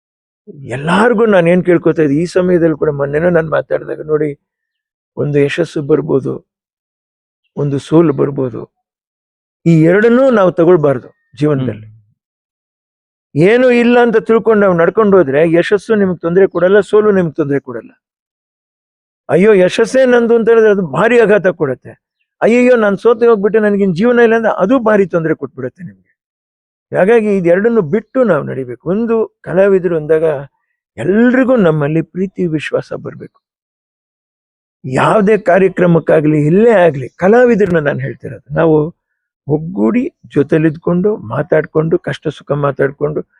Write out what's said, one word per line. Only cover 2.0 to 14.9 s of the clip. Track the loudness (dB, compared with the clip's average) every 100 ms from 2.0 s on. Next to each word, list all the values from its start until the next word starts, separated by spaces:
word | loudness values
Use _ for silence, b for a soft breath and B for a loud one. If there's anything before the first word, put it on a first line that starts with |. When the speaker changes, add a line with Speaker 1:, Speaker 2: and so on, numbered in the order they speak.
Speaker 1:
ಇದ್ದೆ | 0
ಈ | -2
ಸಮಯದಲ್ಲಿ | -2 -2 0 0 0 -2
ಕೂಡ, | -4
ಮೊನ್ನೆನೂ | -4 -4 -2 0
ನಾನ್ | 0 0
ಮಾತಾಡಿದಾಗ | -4 -4 -8 -8 -12
ನೋಡಿ, | -6 -4 -4 -8 _ _ _ _ _ _ _ -8
ಒಂದು | -4 0
ಯಶಸ್ಸು | -2 -2 -6 -6
ಬರ್ಬೋದು, | -2 -2 0 -4 -4 -10 -16 _ _ _ _ _ _ _ _ _ _ -8
ಒಂದು | -4 -4
ಸೋಲು | 0 2 2
ಬರ್ಬೋದು, | 0 -4 -4 -8 -10 -16 _ _ _ _ _ _ _ _ _ 0
ಈ | 4
ಎರಡನ್ನೂ | 4 4 2 4 2
ನಾವು | 2 2
ತಗೊಳ್ಬಾರ್ದು | 2 2 4 2 -2 -8 _ _ -4
ಜೀವನದಲ್ಲಿ. | -2 -2 -4 -8 -16
Speaker 2:
ಹ್ಮ್. | -20 _ _ _ _ _ _ _ _ _ _ _ _ _ 0
Speaker 1:
ಏನು | 2 4 2
ಇಲ್ಲ | 2 4 2
ಅಂತ | 2 0
ತಿಳ್ಕೊಂಡು | 0 0 2 2
ನಾವು | 2
ನಡ್ಕೊಂಡು | 2 0